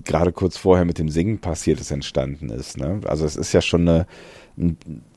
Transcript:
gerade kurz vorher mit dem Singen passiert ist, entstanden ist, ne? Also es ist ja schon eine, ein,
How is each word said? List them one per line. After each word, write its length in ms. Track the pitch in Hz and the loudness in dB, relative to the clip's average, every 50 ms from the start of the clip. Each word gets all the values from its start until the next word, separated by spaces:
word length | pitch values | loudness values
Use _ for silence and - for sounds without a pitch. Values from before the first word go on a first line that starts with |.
| - | -4
gerade 280 | - - 78 87 90 85 | -2 2 2 2 2 2
kurz 240 | - 98 90 - | 0 -2 -2 -2
vorher 280 | - - 98 90 92 87 | 0 4 4 6 6 4
mit 140 | 87 82 - | 2 0 0
dem 100 | 82 78 | -2 0
Singen 300 | 73 80 85 107 110 101 | 0 0 0 0 -2 -2
passiert 400 | - 87 80 - - - 78 76 | -4 -6 -6 -2 0 0 0 0
ist, 120 | 71 - 73 | -2 -6 -6
entstanden 560 | 71 69 - - 71 65 69 71 71 76 60 | -6 -6 -4 -4 -2 -2 -2 -6 -8 -8 -8
ist, 300 | 55 62 65 - - - | -8 -8 -10 -10 -8 -6
ne? 220 | 65 73 95 104 - | -4 -4 -4 -4 -4
Also 200 | - - 78 78 | -4 -2 -2 -2
es 120 | 78 76 | -2 -2
ist 160 | - 82 - - | -4 -4 0 2
ja 80 | 90 | 2
schon 220 | - - - 85 85 85 | 2 2 2 2 4 4
eine, 180 | 82 82 82 - - - - - - - - - - | 4 4 2 0 -6 -14 -20 -20 -20 -20 -20 -18 -6
ein, 200 | - - 85 80 - - 82 76 58 - - _ | -2 -2 -2 -2 -2 -8 -14 -16 -16 -16 -20 _